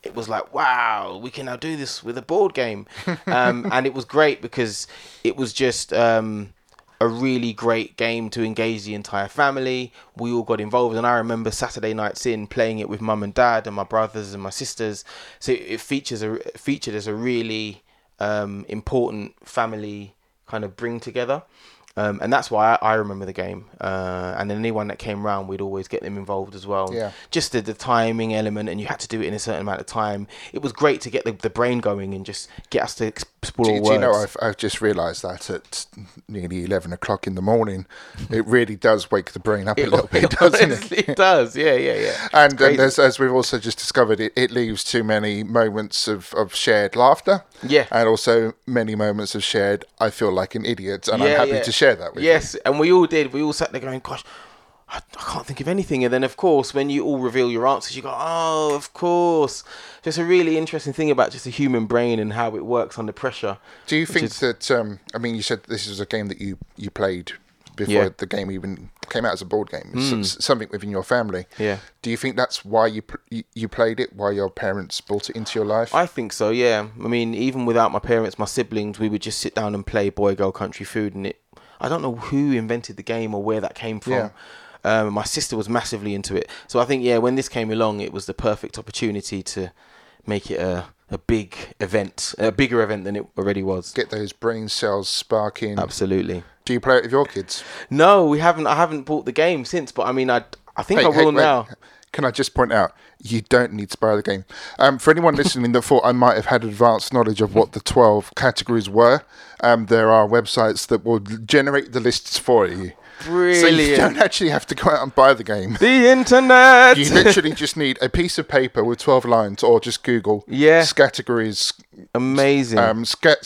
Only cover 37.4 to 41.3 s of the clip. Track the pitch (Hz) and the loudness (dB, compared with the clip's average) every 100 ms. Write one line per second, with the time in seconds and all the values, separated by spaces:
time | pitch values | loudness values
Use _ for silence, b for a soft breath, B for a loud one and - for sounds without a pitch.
37.4 | 98 117 107 95 95 B B B B 110 | 0 0 0 -6 -12 B B B B -4
38.4 | 107 120 110 101 117 107 - 101 90 98 | 2 2 2 0 2 2 2 -2 -2 -8
39.4 | 110 104 98 107 143 - - - - - | -2 -2 0 -2 2 2 2 2 2 4
40.4 | 175 214 185 110 - 190 170 143 190 | 4 6 2 2 -4 -4 -2 2 4